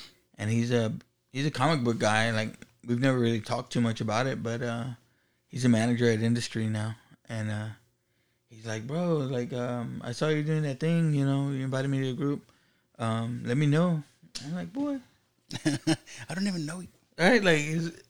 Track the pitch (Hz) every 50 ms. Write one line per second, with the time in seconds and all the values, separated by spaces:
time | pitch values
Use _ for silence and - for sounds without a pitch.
0 | - - - _ _ _ _ - 107 107 113 117 117 120 123 120 113 110 - -
1 | - _ _ _ _ _ - 131 143 151 - 123 127 151 165 143 117 120 113 92
2 | 113 104 107 110 113 117 113 110 110 110 - - - - _ _ - 120 120 120
3 | 131 135 131 123 120 117 117 110 - - 120 120 127 - - 127 120 117 113 -
4 | 117 110 104 117 127 135 131 - 107 113 117 117 120 120 117 117 120 127 117 -
5 | _ _ _ _ _ _ _ _ _ _ - 123 123 123 117 110 113 120 120 117
6 | 123 117 113 107 110 113 120 120 113 - - 113 110 110 107 107 107 110 107 -
7 | _ _ - _ _ - 117 110 107 107 107 107 107 110 107 - _ _ _ _
8 | _ _ _ _ _ _ _ _ _ _ 117 110 110 117 110 110 110 127 147 170
9 | 180 175 165 151 135 127 139 123 123 - 123 123 123 123 120 120 117 127 123 120
10 | - 123 120 - 151 156 156 151 151 156 156 156 151 143 131 - 156 165 170 170
11 | 165 156 147 143 139 139 139 139 139 139 139 131 135 131 131 135 135 139 139 135
12 | 135 131 127 117 143 143 143 - - - _ _ _ _ _ _ _ _ _ -
13 | 120 113 113 113 117 113 120 120 110 117 123 143 151 143 143 160 175 180 165 156
14 | 143 - _ _ - - - - 131 143 170 180 175 170 190 277 285 294 277 262
15 | 247 _ _ _ _ _ _ _ _ - - - - 156 139 - - 156 151 -
16 | - - - - 117 - 156 180 196 208 185 170 151 151 170 185 175 - - _
17 | _ _ _ - 165 185 247 226 196 180 160 151 147 151 156 165 165 165 - -
18 | - _